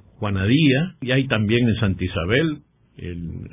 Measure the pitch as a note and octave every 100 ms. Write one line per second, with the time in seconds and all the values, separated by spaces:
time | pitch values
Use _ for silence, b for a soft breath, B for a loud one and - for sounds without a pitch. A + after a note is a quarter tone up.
0 | - - G#2 G2 G2 C#3 D3+ B2+ F#3 -
1 | B2 C3 C3+ A2 G#2 A#2+ B2 G2+ G2+ F2
2 | F2+ F2+ E2+ B2 D#3+ D3 _ _ _ -
3 | F2 F2 E2+ F2 -